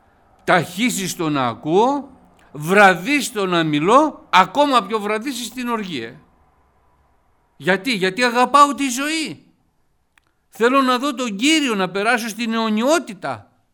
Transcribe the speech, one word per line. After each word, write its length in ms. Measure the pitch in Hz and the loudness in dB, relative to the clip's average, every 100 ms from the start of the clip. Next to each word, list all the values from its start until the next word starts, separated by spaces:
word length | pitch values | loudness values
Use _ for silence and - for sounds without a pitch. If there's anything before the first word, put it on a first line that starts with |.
| _ _ _ _ | _ _ _ _
ταχύς 680 | - 170 143 185 247 180 185 | 0 0 0 -2 -2 -2 -6
στο 180 | - 160 | -4 -2
να 180 | 147 123 | 0 -2
ακούω, 640 | 110 151 180 247 285 - - _ _ _ | -4 0 2 2 0 -6 -18 _ _ _
βραδύς 720 | 147 156 196 196 175 190 294 - | -10 0 6 6 6 0 -2 -2
στο 200 | 208 190 | -4 -2
να 180 | 170 | 0
μιλώ, 640 | 160 147 170 262 302 - - | 0 0 4 4 4 -2 0
ακόμα 560 | 180 185 277 285 247 190 | 2 4 2 2 2 0
πιο 140 | 220 | -4
βραδύς 460 | 202 214 262 240 226 | -4 -4 -6 -8 -10
στην 220 | 254 240 | -8 -6
οργή, 340 | 226 190 139 | -6 -6 -8
ε. 180 | 113 147 _ _ _ _ _ _ _ _ _ _ _ _ _ - | -10 -14 _ _ _ _ _ _ _ _ _ _ _ _ _ -8
Γιατί; 340 | 147 190 196 | -2 -2 -2
Γιατί 320 | 208 185 185 | -2 -2 0
αγαπάω 500 | 247 247 247 285 285 | 0 2 2 6 4
τη 160 | 233 277 | 4 -4
ζωή. 500 | 240 294 320 262 135 _ _ _ _ _ _ _ _ _ _ _ - | -4 -4 -6 -6 -10 _ _ _ _ _ _ _ _ _ _ _ -2
Θέλω 240 | 233 269 | 2 4
να 180 | 262 247 | 2 0
δω 140 | 285 | -2
τον 220 | 254 247 196 | -4 -6 -2
Κύριο, 400 | 277 320 277 208 | 0 2 0 -2
να 140 | 180 | -2
περάσω 380 | 196 214 240 233 | -2 0 0 -2
στην 260 | 226 233 | -6 -4
αιωνιότητα, 1080 | 226 226 214 254 330 247 180 147 113 - _ _ | -2 -2 0 0 0 -2 -10 -10 -10 -14 _ _